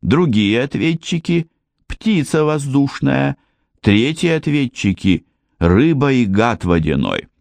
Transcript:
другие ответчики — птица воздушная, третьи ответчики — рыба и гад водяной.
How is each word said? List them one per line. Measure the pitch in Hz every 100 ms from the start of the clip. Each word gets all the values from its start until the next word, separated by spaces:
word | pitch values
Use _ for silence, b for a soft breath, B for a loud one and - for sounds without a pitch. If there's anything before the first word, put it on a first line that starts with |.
другие | - 147 175 107 202 113
ответчики — | 139 - 180 160 - 170 - 170 160 _ _ _ _
птица | - 220 202 135 160
воздушная, | 151 151 139 135 139 - 139 131 139 139 _ _ _ _
третьи | - 104 127 160 170
ответчики — | 160 160 147 127 - 104 92 98 85 _ _ _ _
рыба | 85 92 156 151 139
и | 131 110
гад | 95 117 104 92
водяной. | 85 80 69 50 50 - _